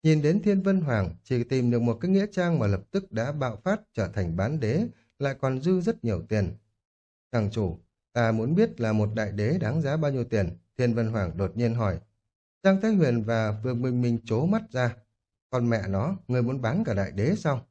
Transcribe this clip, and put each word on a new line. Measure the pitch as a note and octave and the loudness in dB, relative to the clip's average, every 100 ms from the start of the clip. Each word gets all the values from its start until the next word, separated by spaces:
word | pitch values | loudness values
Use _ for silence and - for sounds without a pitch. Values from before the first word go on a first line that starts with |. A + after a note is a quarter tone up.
Nhìn | D#3+ D#3 | 4 4
đến | D3 G3 | 4 2
Thiên | G#3 G3 | 2 2
Vân | F#3+ F#3+ | 2 0
Hoàng, | D#3 A2+ F2+ - | 2 0 0 -6
chỉ | _ B2 | _ -2
tìm | A#2 C3 A#2+ | 0 0 2
được | A#2+ | 2
một | A#2+ A2+ | 2 0
cái | F3+ | 2
nghĩa | F#3+ G3+ | 2 2
trang | F#3+ F3 D#3+ | 0 0 2
mà | A2 | 2
lập | F#2+ - | 0 -2
tức | G3 F#3+ | -6 -4
đã | A2 B2 | -4 -4
bạo | D3 B2+ G#2 | -2 -4 -4
phát | F#3 G#3 - | -4 -4 -4
trở | - F#2 | -4 -4
thành | - F2 E2 | -2 -2 0
bán | G2+ D3+ | -2 0
đế, | A2 C#3+ A#3 - _ _ | 0 0 -2 -6 _ _
lại | C#3 C3 | -6 -2
còn | C3+ C3 | -2 0
dư | D3+ F#3 | 0 0
rất | F3+ A3 | 0 -2
nhiều | A#2+ F#2+ A2 | -2 -4 -2
tiền. | G#2+ G2+ - _ _ _ _ _ _ _ | -2 -2 -4 _ _ _ _ _ _ _
"Chàng | A#2+ G2+ | -2 -2
chủ, | A2 F#2+ E2 _ _ _ | -2 -4 -4 _ _ _
ta | A#2+ A2+ | 0 0
muốn | A2+ A#2 E3+ | 0 0 2
biết | A3 - | 2 0
là | A2+ | 0
một | G#2+ G#2+ A2 | 2 0 -2
đại | G#2+ | -4
đế | G2+ G#2+ F3+ | -2 0 0
đáng | A2 D3+ | 0 -2
giá | C#3 D#3 | -2 0
bao | D3 | -2
nhiêu | C3+ | -2
tiền?" | A#2+ A2 F2+ E2+ _ - | -2 0 0 -4 _ -2
Thiên | B2 | 0
Vân | A#2 A2+ | 2 0
Hoàng | A2 F#2 E2 | 0 -2 -2
đột | G2 A2+ | -4 0
nhiên | A#2+ A#2 | -2 0
hỏi. | G#2+ F2 - _ _ _ _ _ | -2 -2 -8 _ _ _ _ _
Giang | G3 F#3+ | 2 2
Thái | A3 | 2
Huyền | G#3 D3 A#2+ | 2 2 2
và | G#2+ A2+ A2 | 0 0 0
Vương | G#2 B2 A#2+ | -2 -4 -2
Minh | B2+ B2 | -2 0
Minh | A#2+ A#2 - | 0 0 0
trố | A2+ D#3+ | 0 2
mắt | A3 A3 | 0 -2
ra. | B2+ B2 - _ _ _ _ _ | -2 -2 -4 _ _ _ _ _
"Con | B2+ A#2+ | -2 0
mẹ | A2+ F#2+ | 0 0
nó, | G2 C3+ G3 - | -2 -2 -4 -2
ngươi | B2 | -2
muốn | A#2+ C3+ | 0 -2
bán | A2+ D#3+ | -2 -2
cả | A3 | 0
đại | G2 F#2+ | -2 -2
đế | G2 A#2 G#3 | 0 0 0
sao?" | D#3+ C3 - | -2 -4 -6